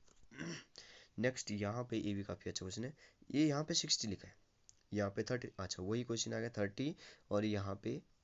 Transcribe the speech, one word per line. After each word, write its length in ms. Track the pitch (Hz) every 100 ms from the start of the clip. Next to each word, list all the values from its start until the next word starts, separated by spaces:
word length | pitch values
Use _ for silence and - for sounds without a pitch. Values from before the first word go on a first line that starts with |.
| - - -
<clears throat> 840 | 135 160 156 - - - - - -
नेक्स्ट 320 | 120 127 -
यहाँ 340 | 104 101 117
पे 140 | 123 113
ये 160 | -
भी 80 | 101
काफ़ी 280 | 98 101 92
अच्छा 160 | - 92
क्वेश्चन 180 | 101
है, 120 | 127 - - - -
ये 120 | 139 156
यहाँ 180 | 143
पे 100 | -
सिक्सटी 340 | 165 - - 110
लिखा 200 | 92 -
है, 80 | - - _ - - _
यहाँ 180 | 104 98
पे 120 | 101
थर्टी, 260 | 110 123 113 -
अच्छा 240 | 110 -
वही 220 | 92 117
क्वेश्चन 300 | 120 117 -
आ 60 | 113
गया 80 | 117
थर्टी 480 | 113 101 101 139 - - - -
और 140 | 104
यहाँ 360 | 107 104 98 98
पे 200 | 110 143 - _